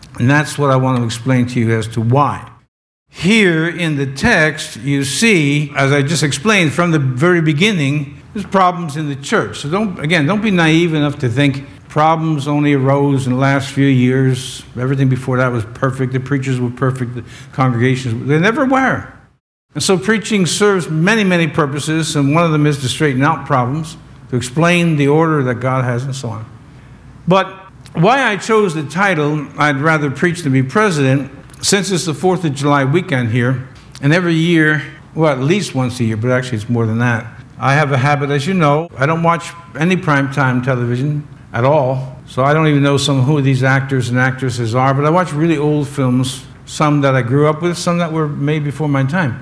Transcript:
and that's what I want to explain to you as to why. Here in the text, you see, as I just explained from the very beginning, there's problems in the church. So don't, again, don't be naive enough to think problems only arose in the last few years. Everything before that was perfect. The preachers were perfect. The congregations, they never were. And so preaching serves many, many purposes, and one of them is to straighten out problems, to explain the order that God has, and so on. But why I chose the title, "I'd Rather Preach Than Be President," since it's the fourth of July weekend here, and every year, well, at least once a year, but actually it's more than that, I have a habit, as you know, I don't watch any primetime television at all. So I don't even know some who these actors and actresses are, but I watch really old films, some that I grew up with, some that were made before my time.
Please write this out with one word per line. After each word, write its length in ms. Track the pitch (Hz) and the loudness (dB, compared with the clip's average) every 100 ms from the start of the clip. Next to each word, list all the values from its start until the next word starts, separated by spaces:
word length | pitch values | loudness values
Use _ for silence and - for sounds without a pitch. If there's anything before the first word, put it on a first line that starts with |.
| - - | -14 -2
and 100 | 120 | 2
that's 300 | 147 147 - | 2 0 -2
what 100 | 143 | 2
I 60 | |
want 240 | 131 131 127 | 2 2 0
to 60 | |
explain 420 | 117 - 131 127 123 | -2 -4 0 0 0
to 120 | 123 | 0
you 120 | 113 | 0
as 160 | 113 113 | 0 -2
to 140 | 117 | -2
why. 480 | 113 135 135 - - - _ _ _ _ _ | 0 2 2 -4 -12 -20 _ _ _ _ _
Here 520 | - 170 220 190 160 165 | -4 2 4 4 2 -2
in 280 | 160 165 143 | -2 -2 -2
the 100 | 139 | -4
text, 680 | 135 233 196 156 156 - 110 | -2 2 4 2 -2 -10 -8
you 260 | 131 139 | -2 -2
see, 680 | 131 - 226 185 143 147 147 | -2 0 2 4 2 0 -2
as 160 | 135 135 | 0 2
I 100 | 143 | 2
just 220 | 143 165 | 0 0
explained 500 | 151 - 214 208 156 | -2 -2 0 2 2
from 160 | 151 175 | 0 0
the 80 | 160 | 2
very 440 | 131 123 175 175 | 0 0 2 2
beginning, 720 | 156 147 208 190 135 151 139 - - | 2 2 2 2 0 -2 -6 -14 -14
there's 100 | 214 | -12
problems 540 | 185 190 180 170 170 147 | -2 2 2 0 -6 -6
in 100 | 147 | -6
the 80 | |
church. 440 | 135 135 202 110 - | -8 -2 -2 -2 -6
So 100 | 143 | -4
don't, 300 | 185 220 - | -2 -4 -4
again, 260 | 151 175 | -2 0
don't 160 | 143 208 | 2 0
be 80 | 214 | 0
naive 460 | 180 160 160 175 | 2 4 4 2
enough 240 | 156 147 131 | 0 0 -2
to 100 | 127 | -2
think 340 | 113 143 135 - - - | 2 0 0 -8 -18 -4
problems 580 | 151 156 160 160 151 139 | 2 2 2 0 -2 0
only 260 | 147 147 | 0 2
arose 540 | 139 131 139 143 135 131 | 2 2 2 2 0 0
in 60 | |
the 40 | 127 | 0
last 320 | 135 139 135 | 2 0 -2
few 160 | - | 0
years. 800 | 139 131 123 131 131 127 - - - 117 | 2 4 4 2 2 0 -6 -14 -12 -6
Everything 300 | 131 139 135 | -2 0 0
before 280 | 131 131 127 | 0 -2 0
that 140 | 127 | 0
was 120 | 120 104 | -2 -6
perfect. 380 | - 139 135 131 | -4 -4 -2 -4
The 60 | 131 | -4
preachers 400 | 131 143 131 127 | -2 -4 -2 -2
were 120 | 123 | -4
perfect. 420 | 123 131 131 120 | -2 -2 -2 -6
The 100 | 123 - - - | -10 -14 -18 -10
congregations, 760 | - 127 117 127 127 123 113 127 | -2 0 2 0 0 -4 -4 0
they 120 | 151 | 2
never 260 | 190 254 | 2 2
were. 420 | 262 269 254 123 - - _ _ _ _ _ | 0 2 0 -2 -6 -18 _ _ _ _ _
And 80 | 147 | -4
so 120 | 165 | 0
preaching 520 | 185 190 220 - 214 165 | 0 0 -2 0 0 0
serves 420 | - 208 190 160 | 0 2 0 -2
many, 340 | 156 175 226 | 0 2 2
many 220 | 190 175 | 2 2
purposes, 680 | 160 160 147 143 156 160 160 | 0 0 -2 -2 -2 -2 -2
and 180 | 147 139 | 0 2
one 100 | 156 | 2
of 80 | 170 | 2
them 140 | 151 | 2
is 140 | 147 135 | 2 0
to 100 | 127 | -4
straighten 320 | - 151 127 | 0 0 2
out 240 | 147 151 | 0 0
problems, 500 | 139 135 120 151 156 - - - - | 0 0 0 -4 -8 -12 -20 -20 -6
to 40 | |
explain 600 | 123 - 156 170 175 170 | -6 -2 0 2 4 2
the 120 | 147 139 | 2 2
order 340 | 151 160 151 | 2 2 0
that 160 | 127 113 | -2 -2
God 240 | 127 131 | -2 0
has, 200 | 123 120 | -2 -2
and 120 | 139 | -6
so 140 | 131 120 | -8 -8
on. 160 | 107 113 - - - - - - - - | -10 -14 -20 -20 -20 -20 -20 -20 -8 0
But 420 | 190 185 - - - - | 2 0 -8 -20 -20 -8
why 300 | - 185 269 | 0 2 4
I 140 | 247 202 | 0 -2
chose 360 | - 220 202 | 0 2 2
the 80 | 160 | -2
title, 640 | 135 160 202 165 147 151 135 | -4 0 0 2 0 -2 -6
"I'd 240 | - 147 139 | -2 0 2
Rather 300 | 156 156 143 | 2 2 0
Preach 320 | - 180 170 | 0 -2 0
Than 120 | 139 | 0
Be 100 | 131 | 0
President," 640 | 131 214 214 151 135 135 131 - - - | 2 0 2 2 2 0 -2 -14 -20 -8
since 300 | - 202 190 | -2 0 0
it's 120 | 180 | -2
the 100 | 175 | -4
fourth 300 | 135 185 180 | -2 0 0
of 100 | 165 | -2
July 300 | 131 143 143 | -2 0 2
weekend 480 | 135 170 180 131 117 | 2 0 0 -2 0
here, 320 | 123 123 131 - - - - | 0 0 -2 -6 -18 -20 -4
and 100 | 139 | 0
every 220 | 170 175 | 2 2
year, 480 | 160 170 165 156 151 139 - - | 0 2 4 2 0 -4 -16 -10
well, 160 | - 160 | 0 0
at 80 | 131 | 2
least 340 | 139 202 - | 0 0 -2
once 240 | 131 127 - | -4 -4 -2
a 20 | |
year, 140 | 113 110 | -2 -2
but 120 | 120 | 0
actually 280 | 127 127 107 | 0 -2 -6
it's 100 | 104 | -2
more 180 | 117 | -2
than 120 | 113 113 | 0 0
that, 280 | 123 113 113 - - - | 0 -2 -6 -16 -20 -4
I 180 | 123 | 0
have 180 | 143 147 | 2 2
a 40 | 139 | 2
habit, 320 | 143 143 139 | 2 0 0
as 140 | 143 | -2
you 80 | 139 | 0
know, 360 | 190 151 147 170 - | 2 2 2 -2 -2
I 60 | |
don't 180 | 139 165 | 0 0
watch 300 | 165 170 - - - 139 | 0 0 -4 -16 -12 -2
any 160 | 170 | 0
primetime 640 | 180 170 139 139 139 131 127 | 0 2 0 0 0 0 0
television 640 | 127 131 120 123 147 147 - - - | 0 -2 -2 -2 -2 -4 -8 -16 -8
at 100 | 113 | 0
all. 540 | 127 151 131 135 - - - | 2 2 0 -2 -6 -14 -8
So 160 | - | 0
I 100 | 139 | 2
don't 140 | 156 156 | 2 2
even 160 | 143 | 2
know 140 | 139 139 | 2 2
some 240 | 143 135 | 2 0
who 200 | 127 151 | 2 2
these 220 | 135 131 | 2 2
actors 460 | 131 135 135 135 113 | 2 2 0 -2 0
and 100 | 123 | 0
actresses 560 | 127 127 131 113 113 | 0 -2 -4 -4 -2
are, 180 | 123 131 | 0 2
but 120 | 139 | 2
I 40 | 147 | 2
watch 220 | 175 180 | 2 0
really 260 | 147 170 151 | 0 0 0
old 300 | 151 151 135 | 0 0 -2
films, 560 | 139 127 123 131 - - - | -2 0 0 -2 -6 -14 -20
some 340 | - - 151 147 | -10 -2 2 2
that 160 | 139 | 2
I 60 | 135 | 2
grew 260 | 113 139 151 | 2 2 2
up 140 | 156 | 2
with, 160 | 170 170 | -2 -2
some 200 | 175 175 | -2 -2
that 120 | 170 | -2
were 160 | 160 151 | -2 -4
made 380 | 139 143 156 | -2 -2 -2
before 240 | 147 135 151 | -2 -4 0
my 140 | 135 | 0
time. 360 | 131 180 147 - | 0 0 -2 -4